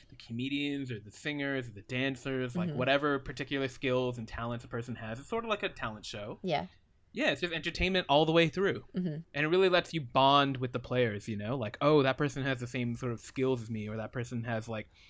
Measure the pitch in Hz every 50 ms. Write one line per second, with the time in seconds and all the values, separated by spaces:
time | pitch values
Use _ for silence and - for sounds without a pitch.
0 | - - - - - - 117 117 127 135 143 143 143 143 143 139 139 123 120 104
1 | 101 104 - - - 151 147 143 139 139 139 135 123 117 101 98 95 - 135 127
2 | 131 139 135 127 - 139 135 127 127 123 123 175 175 175 147 123 127 131 139 143
3 | 151 147 143 135 - - 135 - 143 - 147 139 135 127 - - - 131 127 127
4 | 127 123 123 123 110 - - - 117 117 120 117 117 117 127 117 117 123 117 110
5 | 110 110 113 127 143 - 233 226 226 226 214 202 208 180 - - 135 113 107 104
6 | - - - 104 101 113 151 - - 185 156 147 175 185 - _ _ _ _ _
7 | _ _ - 208 302 247 147 - 180 175 165 160 143 170 160 - 170 185 190 185
8 | 180 - 139 147 160 156 160 170 165 160 - 180 202 185 - - - - - 190
9 | 180 175 151 156 165 _ - 143 151 156 170 185 190 185 175 175 170 - - 165
10 | 139 117 - 135 131 139 143 143 139 139 135 123 127 123 - 123 123 - 127 127
11 | 123 113 104 101 - - 107 101 104 107 131 139 113 107 - - 143 147 156 147
12 | 131 131 131 - 147 143 127 139 131 139 135 123 123 120 - 127 123 120 117 117
13 | 131 123 117 107 - - - 135 127 131 131 120 110 110 117 107 104 107 107 110
14 | 107 107 - 131 117 120 127 117 113 123 117 110 107 117 113 110 104 - _ -
15 | -